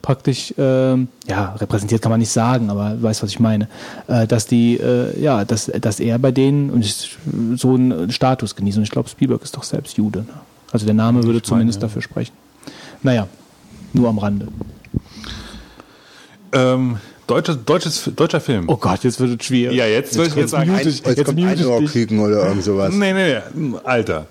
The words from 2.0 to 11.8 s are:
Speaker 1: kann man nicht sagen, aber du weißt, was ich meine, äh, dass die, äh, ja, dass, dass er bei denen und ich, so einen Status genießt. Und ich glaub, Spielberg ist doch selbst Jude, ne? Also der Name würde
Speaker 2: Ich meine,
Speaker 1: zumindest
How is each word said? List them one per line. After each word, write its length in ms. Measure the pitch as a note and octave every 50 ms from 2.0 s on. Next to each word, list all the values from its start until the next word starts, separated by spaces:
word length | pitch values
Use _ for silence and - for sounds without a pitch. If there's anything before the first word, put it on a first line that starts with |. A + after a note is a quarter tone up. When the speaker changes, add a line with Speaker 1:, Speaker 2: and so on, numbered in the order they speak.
| -
Speaker 1:
kann 80 | A2
man 100 | A2+ A2+
nicht 100 | A#2 A2
sagen, 400 | - A#2+ A2+ A#2 B2+ B2+ A#2 G#2
aber 200 | G2+ G2+ G2+ G#2
du 120 | G#2+ A#2 A#2
weißt, 200 | A2 G#2+ - -
was 80 | G#2
ich 100 | - -
meine, 280 | A#2 A2+ A2 G#2 G#2 - - - - - - - -
äh, 200 | - - A#2+ A2+ A2
dass 180 | A#2+ A2+ A2
die, 320 | - B2+ A#2+ A#2 A#2 A#2+ A#2+
äh, 420 | - B2 B2 B2 B2 A2 G2 -
ja, 240 | - D3+ C3+ G#2+ G2
dass, 260 | - A#2+ A2 - - - A2
dass 180 | A2 A2+ G#2 -
er 180 | - A#2 A2+ A#2+
bei 100 | C3 C3+ B2
denen 380 | B2+ C3 C3+ C#3 C#3+ C#3+ C#3
und 140 | - B2 A2
ich, 320 | G2+ G#2 - - - - - - D#3 - G2+ A#2 A2+ A#2+
so 180 | B2 - B2+ C3
einen 360 | B2+ B2+ B2+ B2 D#2+ E2+ F#2+ A#2+
Status 420 | - - B2+ C3 C3 - G2+ -
genießt. 220 | - G2+ G2+ G2 G#2+
Und 60 | G#2+
ich 60 | G#2+
glaub, 180 | - - - -
Spielberg 340 | - - - C3 A#2+ A2+ -
ist 140 | - -
doch 80 | - -
selbst 320 | - - - - - -
Jude, 240 | - G#2 G#2+ G#2 F#2
ne? 60 | A2 A2+ - - - _ _ _ _ - -
Also 140 | B2 G#2
der 80 | G#2+ G#2+
Name 240 | G#2+ A2 A2+ A#2+ B2 A#2
würde 160 | A2+ A#2 A#2
Speaker 2:
Ich 40 | -
meine, 0 |
Speaker 1:
zumindest 400 | - A#2 A#2 A2+ A2+ A2 G2+